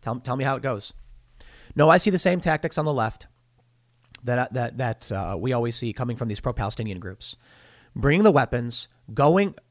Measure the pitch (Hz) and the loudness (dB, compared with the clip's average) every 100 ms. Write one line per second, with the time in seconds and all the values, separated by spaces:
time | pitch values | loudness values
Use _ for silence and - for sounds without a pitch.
0 | 113 123 127 127 135 135 135 107 - - | -8 -8 -6 -4 -2 -2 -4 -6 -8 -16
1 | - - _ - - - - - 156 175 | -20 -20 _ -20 -20 -20 -4 4 8 8
2 | 214 180 185 180 175 151 160 - 156 135 | 6 2 2 0 0 0 -2 -2 -2 0
3 | 110 - - _ _ _ _ _ _ _ | -2 -4 -18 _ _ _ _ _ _ _
4 | _ - 120 123 123 123 120 120 123 113 | _ -10 -2 -2 -2 -4 -4 -4 -4 -4
5 | - 98 87 95 120 123 120 117 117 104 | -6 -6 -4 -4 -2 -2 -2 -2 -6 -4
6 | 123 117 117 104 127 117 104 - 110 92 | -4 -4 -4 -4 -6 -4 -4 -4 -8 -8
7 | 90 95 - - _ - - _ _ - | -12 -12 -14 -14 _ -20 -20 _ _ -2
8 | 131 170 208 139 123 123 120 - - _ | 2 6 6 6 2 -2 -4 -8 -10 _
9 | - 113 143 185 202 - _ | -8 2 4 4 2 -4 _